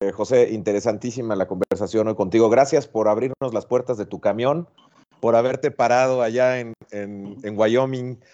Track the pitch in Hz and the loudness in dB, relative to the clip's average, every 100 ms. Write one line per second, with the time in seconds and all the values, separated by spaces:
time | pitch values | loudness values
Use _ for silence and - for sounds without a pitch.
0 | 98 95 104 123 113 107 98 101 117 107 | -4 -4 0 4 4 2 -2 0 0 -2
1 | 123 117 113 98 90 92 95 92 98 110 | -6 -6 -6 -4 -4 -4 -2 -2 -2 0
2 | 107 107 95 113 113 120 139 151 - 110 | -2 -2 0 4 6 6 4 2 -2 0
3 | 107 107 127 131 131 113 - 123 120 113 | 0 0 -2 -6 -6 -6 -2 -2 -2 -6
4 | 98 92 107 104 123 156 170 _ _ _ | -6 -4 -2 0 0 -2 -6 _ _ _
5 | _ _ 117 117 127 131 147 - 117 123 | _ _ 2 2 2 -2 -4 0 2 4
6 | 131 127 117 120 127 127 117 - - 104 | 4 2 0 2 0 0 -6 -14 -14 -12
7 | 101 101 101 101 104 104 110 120 131 131 | -10 -12 -14 -12 -8 0 2 4 0 -4
8 | 123 123 _ | -8 -12 _